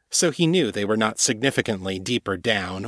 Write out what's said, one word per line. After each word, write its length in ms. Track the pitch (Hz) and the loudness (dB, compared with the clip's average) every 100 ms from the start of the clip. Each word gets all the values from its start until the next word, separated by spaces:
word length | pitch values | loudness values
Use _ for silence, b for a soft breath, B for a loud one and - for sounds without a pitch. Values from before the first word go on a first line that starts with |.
| _ | _
so 180 | - 175 | 0 0
he 160 | 143 165 | 2 2
knew 260 | 180 131 | 4 2
they 140 | 101 101 | 0 0
were 100 | 110 | 2
not 220 | 110 107 | 2 2
significantly 800 | - 113 135 131 117 101 92 95 | 0 2 0 0 0 -2 -2 -4
deeper 400 | 95 120 - 95 | -2 -2 -2 -4
down 480 | 120 107 92 95 | 0 0 -2 -6